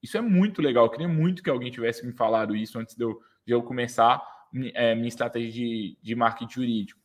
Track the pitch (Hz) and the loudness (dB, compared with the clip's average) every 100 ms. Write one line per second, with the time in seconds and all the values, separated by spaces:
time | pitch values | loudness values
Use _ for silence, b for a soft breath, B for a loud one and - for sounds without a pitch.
0 | - 226 233 185 202 196 151 120 113 127 | -4 -4 2 4 4 2 2 6 4 4
1 | 165 160 165 180 - 131 123 120 117 117 | -2 2 2 0 -2 -2 -4 -4 -4 -4
2 | 123 120 110 110 107 107 110 120 113 - | -10 -2 0 2 0 -2 -4 -8 -12 -6
3 | 117 113 b b - 120 120 127 120 - | -4 -4 b b 0 0 0 -6 -4 4
4 | 113 127 B B _ 127 131 - 120 113 | 4 4 B B _ -8 -6 0 2 2
5 | 117 117 120 117 117 117 120 113 98 - | -2 -4 -6 -4 -8 -6 -6 -4 -6 -10
6 | - 120 117 110 113 127 123 113 98 _ | -8 0 0 0 -12 -6 -2 -2 -4 _